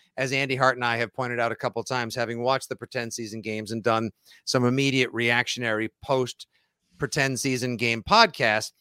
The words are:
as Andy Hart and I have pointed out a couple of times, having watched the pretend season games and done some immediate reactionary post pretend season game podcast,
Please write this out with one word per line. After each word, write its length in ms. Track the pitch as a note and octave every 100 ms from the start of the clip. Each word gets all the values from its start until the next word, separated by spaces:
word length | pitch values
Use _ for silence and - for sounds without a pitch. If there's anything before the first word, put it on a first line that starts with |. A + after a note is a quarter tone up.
| _ -
as 160 | C3
Andy 240 | C3+ C3+ C3
Hart 180 | C3 B2
and 80 |
I 140 | A#2+ A#2
have 160 | A#2
pointed 260 | - B2 A#2+
out 140 | A#2
a 20 | A2
couple 240 | C3 A#2
of 80 | -
times, 280 | B2+ A2+ B2
having 260 | A2+ A#2
watched 260 | A#2+ C3 -
the 80 | A#2
pretend 380 | A#2 B2+ A#2
season 260 | - A2 A2
games 320 | G#2+ A2 G#2
and 100 | A2+
done 300 | A#2 A2+ A2 - _ -
some 220 | - B2+ B2
immediate 480 | C3 C#3 C3 B2
reactionary 760 | A2+ A#2 A#2+ - A#2+ A#2 A2 A2 _
post 440 | - C3 B2 - - _ _ _ _ -
pretend 420 | C#3+ D3+ C3+ B2+
season 380 | C3+ B2+ B2 A#2
game 260 | A#2+ A#2
podcast, 680 | - G#3+ A3+ - A#2+ A2 - _